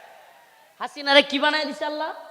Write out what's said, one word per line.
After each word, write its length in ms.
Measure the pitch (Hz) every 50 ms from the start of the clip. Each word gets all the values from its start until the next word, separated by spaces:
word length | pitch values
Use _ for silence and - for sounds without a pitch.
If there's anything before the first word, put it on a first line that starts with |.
| - - - - - - - - - _ - - - _ _ _
হাসিনারে 420 | 233 247 - 294 285 285 277 294
কি 180 | 285 285 262 277
বানায় 260 | 294 302 302 311 302
দিছে 200 | 294 - - -
আল্লাহ? 280 | - 302 302 311 339 - - - -